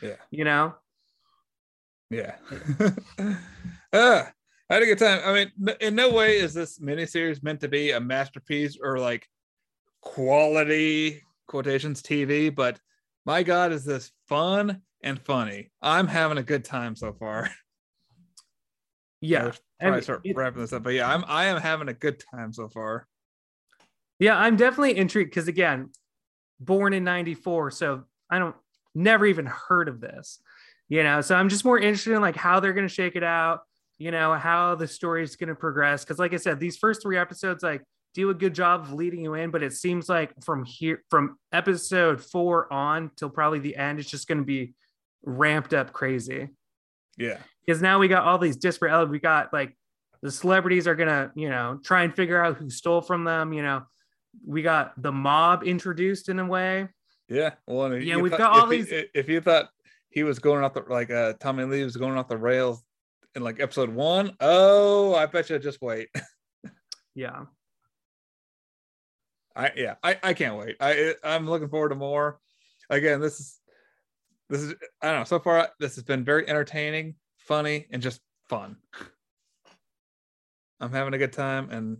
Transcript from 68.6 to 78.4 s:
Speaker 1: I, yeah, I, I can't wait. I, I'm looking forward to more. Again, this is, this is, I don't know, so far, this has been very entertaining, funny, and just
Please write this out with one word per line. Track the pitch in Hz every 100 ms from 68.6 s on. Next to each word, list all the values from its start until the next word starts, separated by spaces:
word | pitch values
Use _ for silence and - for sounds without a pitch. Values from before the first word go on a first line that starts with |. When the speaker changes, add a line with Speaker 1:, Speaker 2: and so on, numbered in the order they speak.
| _ _ _ _ _ _ _ _ _ -
Speaker 1:
I, | 135
yeah, | 156 113 -
I, | 165 185
I | 190
can't | 175 135 104
wait. | 113 -
I, | 139 147 160 151
I'm | 151 165 160
looking | 165 147
forward | 156 151
to | 139
more. | 139 147 147 147 _ _ _ _ -
Again, | 143 151 143
this | 151 147
is, | 139 - _ _ _ _ _ _ _ _ -
this | 139
is, | 147 - - _
I | 151
don't | 147
know, |
so | 117 170
far, | 180 165 165 -
this | 143 135
has |
been | 120 131
very | 123 151 151
entertaining, | 151 143 151 151 156 160 156 _ _
funny, | - 151 151 151 151
and | 123
just | 123 120 _ _